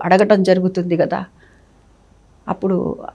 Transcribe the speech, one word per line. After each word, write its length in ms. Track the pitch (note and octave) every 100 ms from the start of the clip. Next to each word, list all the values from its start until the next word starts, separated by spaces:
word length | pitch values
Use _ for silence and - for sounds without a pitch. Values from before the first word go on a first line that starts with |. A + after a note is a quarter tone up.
| F3
అడగటం 340 | F#3 G#3 G#3 F#3
జరుగుతుంది 460 | F#3 F#3 F#3 F3 E3+
కదా. 180 | E3 F3 F#3 _ _ _ _ _ _ _ _ _ _ _ -
అప్పుడు 260 | F#3+ G3 F3+ - - -